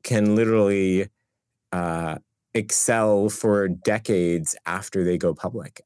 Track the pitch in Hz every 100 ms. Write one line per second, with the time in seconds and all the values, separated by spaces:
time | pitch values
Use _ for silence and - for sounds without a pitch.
0 | - 113 104 107 113 110 101 98 95 92
1 | 98 _ _ _ _ _ _ 90 87 82
2 | 82 78 - _ _ 113 110 - - 113
3 | 107 104 104 - 110 101 95 87 - 107
4 | 110 98 87 85 78 - - 92 - 98
5 | 90 87 87 76 90 117 71 -